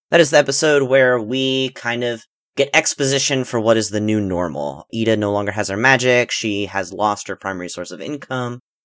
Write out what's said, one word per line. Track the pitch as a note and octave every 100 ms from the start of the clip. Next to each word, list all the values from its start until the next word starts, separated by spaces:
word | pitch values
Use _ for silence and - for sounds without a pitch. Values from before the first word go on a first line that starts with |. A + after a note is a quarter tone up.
| -
that | E3
is | D3
the | D3
episode | C#3+ C3+ D#3 C#3+ C3
where | C3+ B2+ B2
we | G#2+ C3 C3 C3 C3
kind | - A#2+ A#2+
of | B2 A#2 - _ _ -
get | C#3
exposition | D#3 - - C#3 C3+ - C3+ B2
for | A#2+
what | A2 A2+
is | G2+
the | G#2
new | G#2+ G#2+
normal. | G2+ F2 F2 C#2 C#2+ C#2+ -
Ida | A2+ A2 G#2+
no | G#2
longer | G2+ G2+
has | G2+ G2
her | G2
magic. | B2+ C3 B2+ B2 A#2
She | - A2+ G2+ G2
has | G2 F2+
lost | F#2+ G#2 G#2 -
her | F#2+
primary | G2 F#2+ F2
source | - F2
of | F2
income. | D#2+ D3 - C3 B2 A#2+ _ _